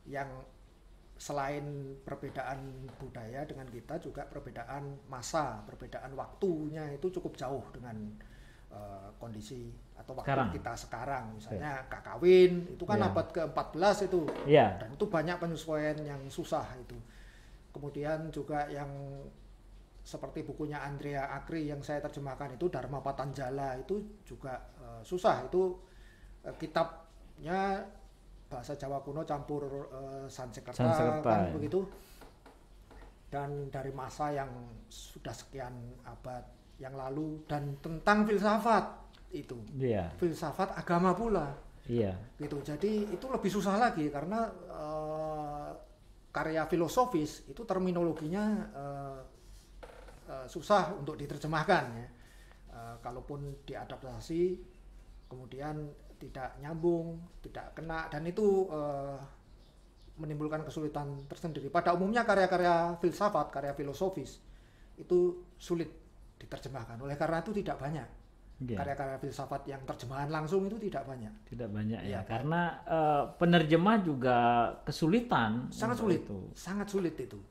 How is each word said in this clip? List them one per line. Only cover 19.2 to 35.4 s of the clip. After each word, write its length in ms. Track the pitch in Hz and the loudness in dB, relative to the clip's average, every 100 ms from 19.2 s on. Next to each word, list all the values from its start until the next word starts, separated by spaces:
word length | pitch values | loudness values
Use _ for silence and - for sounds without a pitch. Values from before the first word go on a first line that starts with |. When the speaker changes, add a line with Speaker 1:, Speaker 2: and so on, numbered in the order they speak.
| 139 - - - - - - - | -12 -18 -20 -20 -20 -20 -20 -20
Speaker 1:
seperti 420 | - 151 139 160 | -12 -10 -8 -6
bukunya 360 | 143 135 147 147 | -8 -6 -6 -4
Andrea 500 | 139 143 143 139 135 | -6 -6 -4 -4 -4
Akri 320 | 135 - 165 | -6 -6 -4
yang 160 | 147 143 | -4 -4
saya 160 | 135 147 | -4 -4
terjemahkan 520 | 147 143 143 131 143 | -4 -6 -8 -6 -8
itu, 140 | 127 175 | -2 -2
Dharma 320 | 147 127 135 | 0 -4 -4
Patanjala, 760 | 139 135 139 131 127 139 135 131 | -4 -4 -4 -4 -4 -2 -4 -6
itu 180 | - 208 208 - | -2 -4 -4 -14
juga, 320 | - 123 135 127 - - | -16 -12 -8 -8 -10 -16
eh, 240 | 120 117 | -14 -14
susah. 460 | 110 180 220 127 127 | -4 4 4 4 2
Itu, 320 | 180 185 180 - - - - - - | 2 2 0 -12 -20 -20 -20 -20 -14
eh, 100 | - | -14
kitabnya 1300 | - 156 165 165 - - - - - 147 190 196 196 214 - - - - - - | -10 -2 0 0 -2 -20 -20 -20 -12 -2 0 0 -2 -6 -14 -20 -20 -20 -20 -12
bahasa 280 | 131 120 | -10 -8
Jawa 260 | 143 135 139 | -6 -4 -4
kuno 240 | 143 143 | -4 -6
campur, 380 | 156 147 143 147 139 139 147 | -2 -4 -2 -4 -4 -6 -8
eh, 380 | 131 135 139 135 | -10 -10 -10 -10
Sanskerta, 500 | - 127 110 - 123 | -10 -10 -10 -10 2
Speaker 2:
Sanskerta, 460 | 127 160 160 156 | 4 6 4 4
Speaker 1:
kan 160 | 127 104 | 4 4
Speaker 2:
ya. 80 | 90 | 4
Speaker 1:
begitu. 280 | 78 147 180 185 - - - - - - - - - - - - - - | 0 0 0 0 -8 -18 -20 -20 -20 -20 -20 -20 -20 -20 -18 -20 -20 -8
Dan 400 | 143 143 143 139 | -6 -4 -6 -6
dari 220 | 135 135 | -6 -6
masa 400 | 135 131 - 147 | -6 -8 -2 0
yang 200 | 143 135 123 120 113 - | 0 -4 -8 -12 -16 -16
sudah 460 | - - - - | -16 -16 -12 -10
sekian 420 | 113 | -10